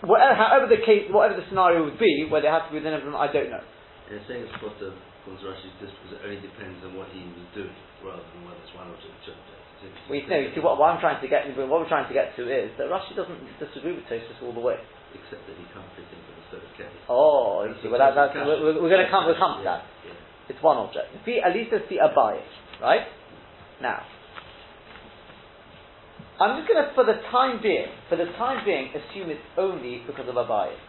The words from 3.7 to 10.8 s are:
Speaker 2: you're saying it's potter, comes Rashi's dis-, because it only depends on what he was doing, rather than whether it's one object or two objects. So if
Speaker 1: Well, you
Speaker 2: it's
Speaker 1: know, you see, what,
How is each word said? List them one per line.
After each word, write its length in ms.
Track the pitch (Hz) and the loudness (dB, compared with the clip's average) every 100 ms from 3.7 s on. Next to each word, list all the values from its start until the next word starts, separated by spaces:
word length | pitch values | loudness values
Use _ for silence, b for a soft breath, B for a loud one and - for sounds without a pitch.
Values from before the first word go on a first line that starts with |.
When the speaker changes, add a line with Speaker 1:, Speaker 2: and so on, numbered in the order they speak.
| - - - - 104 | -20 -20 -20 -16 -16
Speaker 2:
you're 80 | 104 | -12
saying 160 | 123 - | -12 -12
it's 80 | - | -12
potter, 320 | 107 - 98 95 - - | -14 -12 -14 -14 -20 -20
comes 160 | 98 95 98 | -20 -16 -14
Rashi's 240 | 95 95 - | -14 -18 -18
dis-, 160 | 98 - | -18 -18
because 160 | 92 104 | -20 -16
it 20 | 101 | -14
only 160 | 101 | -14
depends 400 | 101 - 95 90 | -14 -18 -18 -16
on 160 | 92 92 | -16 -16
what 160 | 95 | -16
he 80 | 92 90 | -16 -18
was 160 | 87 87 | -18 -16
doing, 240 | 104 92 - - - | -14 -14 -14 -20 -18
rather 240 | 95 87 85 | -16 -16 -18
than 160 | 85 | -20
whether 160 | 87 85 | -20 -20
it's 160 | - | -20
one 160 | 90 90 | -20 -18
object 160 | - - | -18 -20
or 160 | - | -20
two 120 | - - | -20 -20
objects. 280 | - - - - | -20 -20 -20 -20
So 60 | 95 | -20
if 80 | - - | -20 -8
Speaker 1:
Well, 80 | 143 | -8
you 80 | 143 | -2
Speaker 2:
it's 40 | |
Speaker 1:
know, 60 | 165 | -2
you 80 | 135 | -2
see, 120 | - 151 | -2 0
what, 160 | - | 4